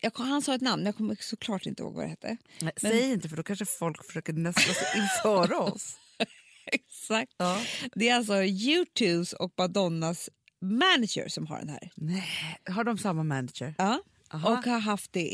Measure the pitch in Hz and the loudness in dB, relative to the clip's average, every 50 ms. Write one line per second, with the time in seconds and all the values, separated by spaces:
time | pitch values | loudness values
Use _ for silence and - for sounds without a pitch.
0 | - 226 - - 240 269 285 294 277 294 262 254 254 254 190 156 180 208 208 - | -2 -2 -2 -2 -2 0 0 0 2 2 0 2 2 2 2 2 0 0 0 0
1 | 214 208 214 - - - 220 - - - 202 185 - - - - - - 147 - | -2 -2 -4 -4 -8 -8 -10 -8 -4 -4 -4 -4 -4 -4 -6 -6 -8 -8 -6 -6
2 | 147 160 160 - - - 226 - _ _ - - 160 160 - - - 214 226 233 | -6 -6 -8 -8 -8 -8 -8 -8 _ _ -6 -4 -4 -4 -2 -2 0 2 2 2
3 | 262 269 247 180 - 156 156 160 165 - 202 - - - - - 170 170 151 - | 2 2 0 -2 -2 -4 -6 -6 -6 -4 -4 -4 -2 -2 -2 -2 -2 -4 -4 -6
4 | - - - 160 - - 160 160 165 170 175 - - - 185 185 185 - - 214 | -10 -10 -10 -8 -6 -4 -2 -2 -2 0 2 2 2 2 2 0 0 0 0 0
5 | 202 196 - - - - - - 175 - - 330 185 202 - - - - - - | 2 2 2 2 4 4 6 6 6 4 4 2 0 0 -2 -4 -6 -12 -12 -14
6 | - - - - 226 - - - - _ - - - - - - _ _ - - | -18 -10 -6 -4 -4 -4 -6 -12 -20 _ -20 -20 -6 -4 -4 -4 _ _ -12 -8
7 | - - 214 220 262 - _ - 180 180 185 208 240 - - - - 254 - 190 | -4 -2 0 0 -2 -2 _ -2 0 0 0 0 -2 -4 -6 -6 -8 -6 -2 2
8 | 226 240 247 240 226 208 202 196 190 196 190 190 220 277 311 359 349 - - - | 2 4 4 4 2 2 2 4 4 2 2 2 2 4 4 4 2 2 0 2
9 | 240 180 170 170 175 - - - 185 180 - - 185 175 180 202 190 175 165 165 | 2 4 4 2 0 -2 -4 -4 -6 -4 -2 0 0 2 2 2 2 2 2 0
10 | 160 165 175 - - - - _ _ _ _ - 180 190 214 247 359 381 349 269 | 0 -2 -2 -4 -6 -10 -12 _ _ _ _ -6 -4 0 2 4 4 6 6 4
11 | 226 190 - - - - - 160 156 151 151 - - 147 143 - - - - - | 4 2 0 -2 -4 -4 -6 -6 -6 -6 -6 -8 -8 -8 -10 -10 -14 -14 -10 -6
12 | 156 156 180 190 180 160 - - 156 156 165 - - 185 180 220 226 240 226 185 | -4 -2 -2 -2 -4 -4 -6 -6 -6 -6 -8 -8 -8 -4 -2 0 0 0 0 0
13 | - 202 165 160 156 156 143 135 127 127 - - 123 147 156 - 190 202 247 349 | 0 0 0 0 0 0 0 -2 -2 -4 -6 -8 -8 -4 0 2 2 2 2 0
14 | - _ _ _ _ - - 156 165 214 233 247 240 247 240 226 208 214 202 196 | -2 _ _ _ _ -12 -6 0 2 2 2 4 2 0 0 2 2 0 0 0
15 | - - - 185 165 - | -2 -2 -2 -2 -2 0